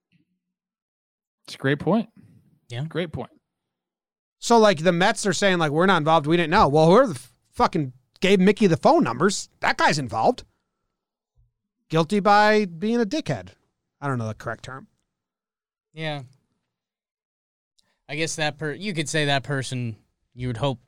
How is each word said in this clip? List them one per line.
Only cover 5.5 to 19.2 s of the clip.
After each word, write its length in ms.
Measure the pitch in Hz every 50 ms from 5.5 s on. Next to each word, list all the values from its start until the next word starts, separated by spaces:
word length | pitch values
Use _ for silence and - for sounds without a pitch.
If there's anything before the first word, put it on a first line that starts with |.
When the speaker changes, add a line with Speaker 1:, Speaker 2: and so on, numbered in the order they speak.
| 185 175
Speaker 3:
like, 120 | 165 151 139
"We're 140 | 160 180
not 100 | 190 196 170
involved. 280 | 151 156 160 165 147
We 100 | 147 165
didn't 140 | 175 170 151
know." 180 | 165 208 208 151
Well, 180 | 135 156 156 165
whoever 180 | 180 226 277 247
the 60 | 156
f-, 180 | - - - _ _ _ _ _
fucking 400 | - 247 214 - 180 147 127 - _ _ _ _ _
gave 180 | - 185 202 196
Mickey 280 | 180 196 214 - 220 190
the 80 | 160
phone 260 | 143 - 226 285 349 247
numbers, 460 | 135 117 123 151 208 202 - - - _ _
that 160 | - - 262
guy's 220 | - 330 294 175 147
involved. 460 | 139 120 - 113 113 - 254 - - _ _ _ _ _ _ _ _ _ _ _ _ _ _ _ _ _ _ _ _ _ _ _ _ _ _ _ _ _
Guilty 320 | - 160 165 151 208 208
by 460 | 185 208 202 208 208 214 214 214 214
being 340 | 185 170 160 180 214 233 240
a 60 | 240
dickhead. 420 | 196 233 320 - - 143 101 92 90 - _ _ _ _ _ _ _ _ _
I 60 | 139 143
don't 100 | 135 120
know 100 | 113 110
the 60 | 110
correct 300 | - - 120 113 110 -
term. 220 | - 131 135 - _ _ _ _ _ _ _ _ _ _ _ _ _ _ _ _ _ _ _ _ _ _
Speaker 2:
Yeah. 280 | 151 160 156 147 143 127 120 _ _ _ _ _ _ _ _ _ _ _ _ _ _ _ _ _ _ _ _ _ _ _ _ _ _ _ _ _ _ _ _ _ _ _ -
I 60 | 143
guess 200 | 151 160 156 -
that 220 | - 156 151 147 -
per-, 140 | 160 151 143
you 180 | - 180 214 185
could 140 | 151 160 -
say 160 | - 160